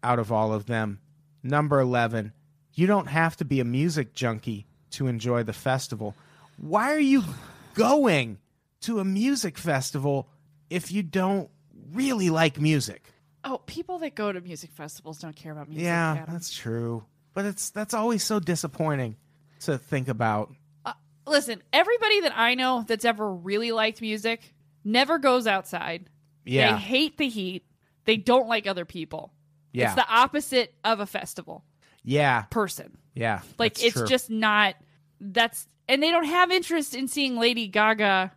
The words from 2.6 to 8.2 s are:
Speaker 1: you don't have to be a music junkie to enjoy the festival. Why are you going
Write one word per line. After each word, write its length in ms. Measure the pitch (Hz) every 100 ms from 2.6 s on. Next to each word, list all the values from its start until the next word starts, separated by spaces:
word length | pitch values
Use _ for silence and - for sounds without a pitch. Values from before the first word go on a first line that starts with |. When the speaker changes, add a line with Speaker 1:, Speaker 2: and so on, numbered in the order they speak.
| _
Speaker 1:
you 140 | - 180
don't 200 | 208 135
have 280 | 151 165 -
to 80 | 147
be 140 | 135
a 60 | 120
music 480 | 123 165 156 120
junkie 520 | - 123 110 - 104 - _ _
to 160 | - 135
enjoy 360 | 117 117 120
the 80 | 113
festival. 640 | 104 - 131 - 107 107 - _ _ _ -
Why 360 | 151 202 247
are 60 | 302
you 240 | 277 269 175 131 - - -
going 640 | - 226 294 262 156